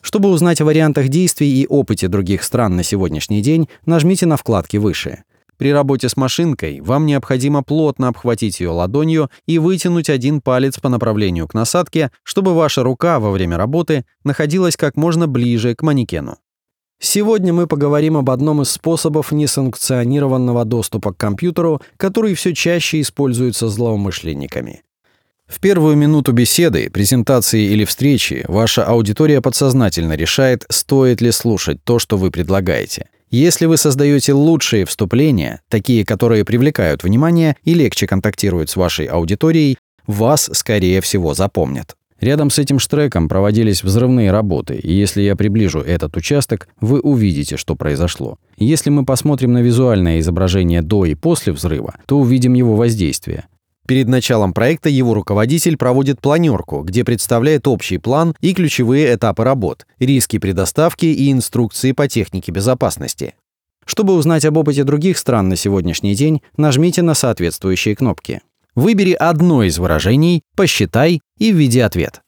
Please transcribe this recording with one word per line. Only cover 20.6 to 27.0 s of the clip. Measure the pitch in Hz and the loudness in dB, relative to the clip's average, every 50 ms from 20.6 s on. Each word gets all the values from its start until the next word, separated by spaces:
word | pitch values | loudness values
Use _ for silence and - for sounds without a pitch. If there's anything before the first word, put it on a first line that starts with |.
| 117 | 0
доступа | 107 123 117 110 - - 104 - 104 | 0 -2 -2 -2 -4 -6 -6 -6 -6
к | 92 | -6
компьютеру, | _ - 104 101 - 165 180 160 175 170 165 151 135 - - _ | _ -4 -4 -4 -2 -4 -4 -2 0 0 0 -2 -4 -6 -16 _
который | _ - 190 190 226 220 214 185 | _ -4 -2 0 0 0 0 -2
все | - - 185 165 | -2 -2 -4 -4
чаще | - - 180 175 170 156 - - 156 | -2 -2 0 0 0 -2 -2 -2 -2
используется | 139 - _ - 143 131 120 117 127 123 107 - 117 | -2 -4 _ -2 -2 0 0 0 -2 -2 -2 -2 -4
злоумышленниками. | 113 101 107 123 117 110 104 101 98 87 - - 82 76 69 69 67 - 64 60 53 - - _ _ _ _ _ _ _ _ _ _ _ _ _ | -4 -2 -2 -2 -2 -2 -2 -2 -4 -6 -6 -8 -8 -8 -8 -8 -8 -8 -10 -10 -10 -16 -20 _ _ _ _ _ _ _ _ _ _ _ _ _
В | _ - - | _ -10 -2
первую | - 190 196 175 151 156 151 | 0 2 4 4 4 4 4
минуту | 147 147 147 156 147 139 147 | 4 4 4 2 2 2 2
беседы, | 120 117 120 - - - 170 147 104 - - - | 2 2 2 2 2 2 2 2 2 0 -4 -2
презентации | - 92 | -2 -2